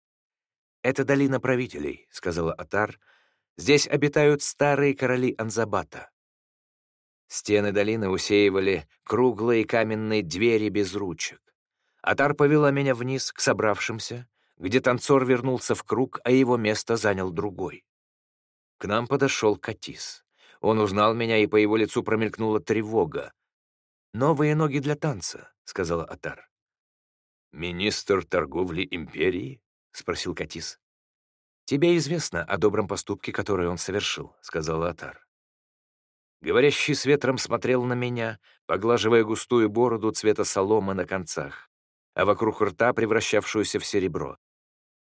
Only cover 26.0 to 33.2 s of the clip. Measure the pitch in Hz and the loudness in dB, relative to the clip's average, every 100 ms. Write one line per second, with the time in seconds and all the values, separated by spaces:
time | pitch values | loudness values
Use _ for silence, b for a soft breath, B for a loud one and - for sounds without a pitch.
26 | 80 - 78 - - _ _ _ _ _ | -6 -12 -12 -14 -18 _ _ _ _ _
27 | _ _ _ _ _ 73 87 87 104 - | _ _ _ _ _ -10 -8 -4 -2 -2
28 | - 98 82 90 76 76 92 85 92 87 | 0 -2 0 -2 -2 -4 -4 -4 -6 -8
29 | 71 78 87 90 131 135 _ _ _ - | -10 -2 -2 0 -6 -14 _ _ _ -12
30 | - 82 92 85 78 87 - - _ _ | -8 -6 -8 -8 -10 -10 -14 -16 _ _
31 | _ _ _ _ _ _ - 143 170 175 | _ _ _ _ _ _ -4 2 4 2
32 | 147 170 - 85 82 98 107 101 101 98 | 0 -4 -4 -6 -4 0 2 2 -2 -6
33 | - 101 | -6 -8